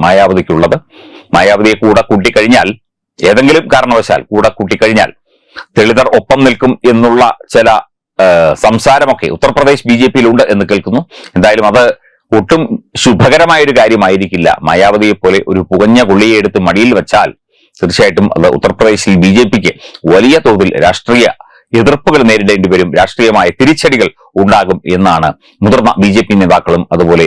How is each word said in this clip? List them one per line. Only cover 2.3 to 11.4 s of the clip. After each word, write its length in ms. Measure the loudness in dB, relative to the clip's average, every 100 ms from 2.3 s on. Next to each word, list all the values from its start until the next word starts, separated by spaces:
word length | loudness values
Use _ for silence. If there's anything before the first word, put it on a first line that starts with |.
| -2 2 2 0 -6 _ _ _ _ 0
ഏതെങ്കിലും 360 | 2 2 0 0
കാരണവശാൽ 480 | -2 0 -2 -2 -4 -2
കൂടെ 180 | -2 -2
കൂട്ടിക്കഴിഞ്ഞാൽ 640 | -4 -6 -2 0 0 -2 -6 _ _ _ -20 -8 -2
ദളിതർ 300 | 0 0 0 0
ഒപ്പം 220 | 0 0 0
നിൽക്കും 260 | 0 -2 -2 0
എന്നുള്ള 480 | 0 2 2 0 -2 -4
ചില, 160 | 0 2 0 -4 _ _ -2
ആ, 20 | 0 2 0 0
സംസാരമൊക്കെ 640 | -2 0 0 0 0 -4 -6 -4
ഉത്തർപ്രദേശ് 520 | -2 0 0 -2 -2
ബി 80 | 0
ജെ 60 | 0
പിയിലുണ്ട് 300 | 0 0 0 0
എന്ന് 120 | -2 -2
കേൾക്കുന്നു. 300 | -4 -2 -6 -6 -18 -10
എന്തായാലും 300 | -2